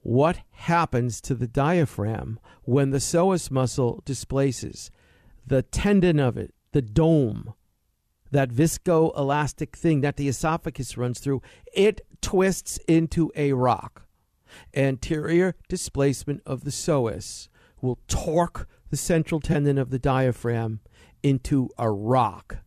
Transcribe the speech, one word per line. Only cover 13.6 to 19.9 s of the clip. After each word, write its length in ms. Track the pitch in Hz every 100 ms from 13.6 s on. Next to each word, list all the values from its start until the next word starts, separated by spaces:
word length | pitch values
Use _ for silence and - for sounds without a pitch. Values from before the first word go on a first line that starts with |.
| 123 113 - - - _ _ _ _ - -
Anterior 840 | - 135 135 - 156 - 170 185 170 -
displacement 720 | 185 - - 139 127 - 143 -
of 180 | 131
the 60 | 143
psoas 760 | - - 147 117 90 - - - _ _ _
will 180 | 127 120 _
torque 640 | - - 160 170 - - _ -
the 80 | 147
central 440 | - 165 165 160
tendon 380 | - 151 143 139
of 120 | 127